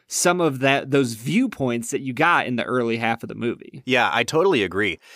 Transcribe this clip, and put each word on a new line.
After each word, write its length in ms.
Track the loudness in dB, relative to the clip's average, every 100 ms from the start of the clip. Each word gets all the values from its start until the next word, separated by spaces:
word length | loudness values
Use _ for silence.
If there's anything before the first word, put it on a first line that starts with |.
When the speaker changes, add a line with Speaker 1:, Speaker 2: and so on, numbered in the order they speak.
| -10
Speaker 1:
some 320 | -2 2 2
of 200 | 0 2
that, 320 | 0 0 2
those 200 | 2 2
viewpoints 760 | -2 -2 0 0 -2 -2 -2 -4
that 100 | -6
you 140 | -4
got 320 | 0 2 2 2
in 100 | -2
the 80 |
early 320 | -2 0 0 0
half 260 | -2 -4
of 60 | -6
the 60 |
movie. 480 | -6 -6 -6 -10 -12
Speaker 2:
Yeah, 240 | 0 2 2
I 120 | 2
totally 380 | 0 2 2 2
agree. 360 | 2 0 -2 -4 -12